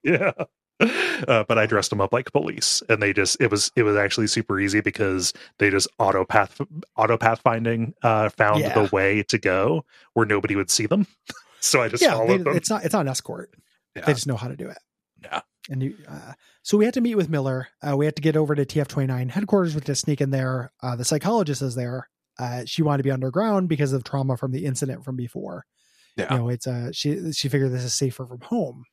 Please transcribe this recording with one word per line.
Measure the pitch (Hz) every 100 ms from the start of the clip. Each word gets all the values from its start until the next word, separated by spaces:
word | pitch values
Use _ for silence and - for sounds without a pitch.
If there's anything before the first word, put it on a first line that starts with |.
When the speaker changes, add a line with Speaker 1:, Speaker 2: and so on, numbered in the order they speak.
Speaker 1:
Yeah. | - 170 185 - - _ _ _ 226 254 381 320 -
Uh, | 117 104
but | 113
I | 107
dressed | 110 -
them | 104
up | 98
like | 120 131
police, | - 78 - - - -
and | 110
they | 101
just, | 98 92 -
it | 120
was, | 101 - -
it |
was | 107 104
actually | 101 - 107
super | - - 98
easy | 101 104
because | 101 - 101 92 90 - - _
they | 104
just | 98 92 _
auto | 101 95 92
path, | 113 98 - - 156 - -
auto | 110 113
pathfinding, | 113 113 - 113 117 117 113 -
uh, | 120 110 107
found | - 107 104
Speaker 2:
Yeah. | 135
Speaker 1:
the | 120 101
way | 98 98 107 101
to | 107
go | 101 92 107 160 - - - -
where | 110
nobody | 101 104 101
would | 92
see | - 104
them. | 196 202 _ -
<laughs> | - - -
So | - 139
I | 113
just | 120
Speaker 2:
Yeah, | 339
Speaker 1:
followed | 113 113
Speaker 2:
they, | 190
Speaker 1:
them. | 160 165
Speaker 2:
it's | -
not, | 214
it's | 165
not | 214
an | 139
escort. | 127 - - - _ _ _ _ -
Speaker 1:
Yeah. | -
Speaker 2:
They | 135
just | 131
know | 117
how | 123
to | 139
do | -
it. | - _ _ _ _
Speaker 1:
Yeah. | - - - _ -
Speaker 2:
And | 135
you, | 131 208 -
uh, | 143 - 131 _ _
so | - 208
we | 214
had | 254
to |
meet | 240
with | 214 160
Miller. | 151 135 127 127 _ 147
Uh, | 139
we | 151
had | 151
to |
get | 151 156
over | 151 147
to | 139
T | 151
F | 139
twenty-nine | - 135 127 127
headquarters | 185 202 202 175 151
with | 143
to |
sneak | 139 - 143
in | 135
there. | 135 131 131 127 _
Uh, | 127 120
the | 123
psychologist | 156 185 233 165 135
is | 135 123
there. | 123 127 - _ _ -
Uh, | 127 123 120
she | -
wanted | 151 143
to |
be | 135
underground | 131 131 165 220 202 185
because | 156 143
of | 135
trauma | 117 139 135 127
from | 135
the | 131 147
incident | 131 135 127 139
from | 127
before. | 120 - 202 - - _ _ _ _ -
Speaker 1:
Yeah. | 95
Speaker 2:
You | 127
know, | 120
it's, | 120 -
uh, | 123 120
she, | 160 147 156 175
she | 147 139
figured | 143 135
this | 127
is | 123
safer | - 135 - 123
from | 127
home. | - 233 147 123 123